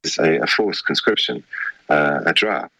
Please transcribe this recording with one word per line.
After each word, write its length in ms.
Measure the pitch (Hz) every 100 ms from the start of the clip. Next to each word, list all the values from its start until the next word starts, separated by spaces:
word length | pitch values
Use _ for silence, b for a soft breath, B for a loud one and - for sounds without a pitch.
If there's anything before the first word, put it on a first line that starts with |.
| - -
a, 220 | 82 80
a 80 | -
forced 380 | - 107 - -
conscription, 580 | 110 - 107 - - - B B B -
uh, 320 | - 73 73 -
a 60 |
draft 400 | - 110 85 -